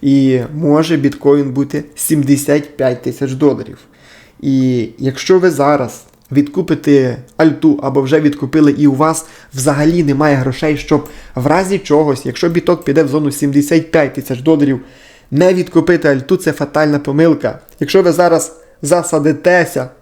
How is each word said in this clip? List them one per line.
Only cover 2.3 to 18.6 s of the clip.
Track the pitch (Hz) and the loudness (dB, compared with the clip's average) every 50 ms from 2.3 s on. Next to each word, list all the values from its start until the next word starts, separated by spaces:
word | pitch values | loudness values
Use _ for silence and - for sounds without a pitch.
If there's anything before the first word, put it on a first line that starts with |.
| 143 139 143 - 143 147 - - - | 0 0 2 0 0 -2 -2 -6 -8
п'ять | - 135 131 123 123 - | -4 -2 -2 -2 -4 -6
тисяч | 127 123 - 139 131 131 | -10 -8 -6 -6 -8 -4
доларів. | 131 151 147 131 - 113 - - - - _ _ _ _ - - - - _ _ _ | 0 0 0 0 0 -6 -12 -14 -20 -20 _ _ _ _ -20 -20 -20 -20 _ _ _
І | - 143 135 135 131 127 127 123 113 107 - - | -4 -2 0 2 2 0 0 -2 -4 -6 -8 -6
якщо | - 135 131 - - - 190 185 | -6 -6 -6 -6 -2 2 2 2
ви | 175 185 | 2 2
зараз | 160 139 139 143 147 143 131 110 - - - _ _ _ _ _ 131 | 0 0 0 2 2 0 -2 -4 -8 -14 -20 _ _ _ _ _ -2
відкупите | 139 147 143 - 185 180 - 160 147 - - 143 139 131 127 120 120 - - _ | -2 -2 0 -2 -6 -2 -2 -4 -2 0 2 4 4 4 2 -2 -6 -12 -20 _
альту | _ 160 160 143 - - - 143 - - | _ 0 0 2 2 2 0 0 2 -2
або | 135 135 139 135 | -2 -2 -2 0
вже | 131 143 156 | 2 0 2
відкупили, | 151 147 143 - - 127 - 156 151 147 143 - | 2 2 -2 -2 -8 -2 0 2 4 4 2 4
і | 147 | 2
у | 143 135 | 2 2
вас | 131 151 160 160 - - - - - - _ - | 2 0 0 0 -4 -8 -14 -20 -20 -20 _ -10
взагалі | 131 127 151 143 135 151 160 170 175 165 | -4 -2 -2 0 2 0 0 2 2 0
немає | 143 139 135 151 151 143 | 0 0 2 2 2 2
грошей, | 135 127 135 123 - - 156 151 | 2 0 -2 -4 -4 -2 -2 -2
щоб | 143 - - 156 147 143 - - - - - - | -4 -2 -2 -2 -2 -2 -4 -18 -20 -20 -12 -10
в | - 123 | -4 -2
разі | - 156 175 190 185 196 190 | 0 0 0 0 -2 -4 -4
чогось, | - - 147 147 156 147 139 120 - | -2 0 0 2 2 2 -2 -4 -4
якщо | 131 123 - - 170 | -10 -6 -2 -2 -2
біток | 165 170 160 - 180 170 175 | -2 -2 0 0 -2 -2 0
піде | - 139 156 160 | -2 0 2 0
в | 139 | 2
зону | 131 156 151 143 | 0 -2 -2 -2
сімдесят | 139 - - 143 139 143 143 143 170 165 147 160 | -4 -2 -4 0 0 0 0 2 0 0 0 0
п'ять | - 165 147 135 135 | 0 0 0 0 -2
тисяч | - 127 - 131 123 | -8 -8 -8 -8 -4
доларів, | 127 160 160 151 143 143 135 123 - - - - - - - _ _ _ | 0 2 2 2 2 0 0 -4 -6 -14 -20 -20 -20 -20 -20 _ _ _
не | - 139 175 185 185 | -2 2 2 2 2
відкупити | 180 175 - - 165 156 - 175 165 - 156 | 0 -2 0 0 0 2 2 0 2 2 0
альту, | 139 135 127 - 185 | 0 0 0 -2 -4
це | 180 - 165 143 | -2 -2 -4 -4
фатальна | - 143 143 - 151 156 151 147 143 | -4 -6 -4 -2 0 0 0 0 -2
помилка. | 143 - 139 147 160 170 156 147 - 113 - - - _ - _ | -2 -2 0 2 4 2 2 2 -2 -6 -6 -6 -16 _ -10 _
Якщо | 160 139 - 190 185 | -8 0 0 2 2
ви | 175 160 | 2 2
зараз | 170 180 170 165 160 165 - - - | 2 2 2 2 2 0 -4 -12 -20